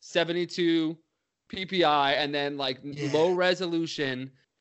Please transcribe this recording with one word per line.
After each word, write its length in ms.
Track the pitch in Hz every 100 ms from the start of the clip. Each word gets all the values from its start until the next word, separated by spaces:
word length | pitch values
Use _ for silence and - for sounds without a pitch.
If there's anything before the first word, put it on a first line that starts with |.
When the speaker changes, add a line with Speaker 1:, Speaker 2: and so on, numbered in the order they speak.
| -
Speaker 1:
seventy-two 920 | 175 165 175 170 - 170 165 160 160 _ _ _ _ -
P 180 | 190 190
P 180 | 190 160
I 280 | 147 139
and 200 | 147 147
then, 240 | 147 143 143
like, 220 | 135 131
Speaker 2:
Yeah. 280 | 143 143 143
Speaker 1:
low 200 | 151 170
resolution, 960 | 180 180 185 180 165 165 - 139 127 131 - _ _